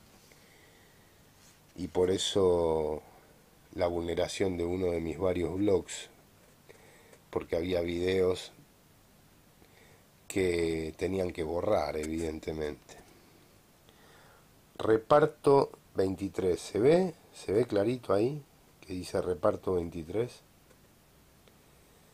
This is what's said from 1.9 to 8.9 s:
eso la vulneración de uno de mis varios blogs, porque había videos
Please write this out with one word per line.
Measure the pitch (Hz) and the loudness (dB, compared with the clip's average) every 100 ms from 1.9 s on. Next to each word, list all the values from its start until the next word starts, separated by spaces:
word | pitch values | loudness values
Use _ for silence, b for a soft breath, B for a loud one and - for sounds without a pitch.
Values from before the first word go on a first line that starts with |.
| 92 90 | 2 2
eso | 98 - 104 92 87 82 80 76 76 b b b b b - - | 2 0 4 4 4 2 0 -2 -4 b b b b b -20 -16
la | - 87 | -2 -2
vulneración | 87 85 82 85 - 98 87 | -2 -2 -2 -2 -2 -2 0
de | |
uno | 85 92 92 | -2 -2 -2
de | 85 | -2
mis | 82 80 | -4 -2
varios | 92 90 82 92 | -2 0 -2 0
blogs, | 104 92 - - - - - - - - - B B B B B - | 2 2 0 -12 -14 -20 -20 -20 -20 -20 -20 B B B B B -8
porque | - 80 85 | -8 -4 -4
había | 87 90 | 0 0
videos | 87 87 92 92 92 92 - - - _ _ | 0 0 0 2 2 0 -6 -18 -20 _ _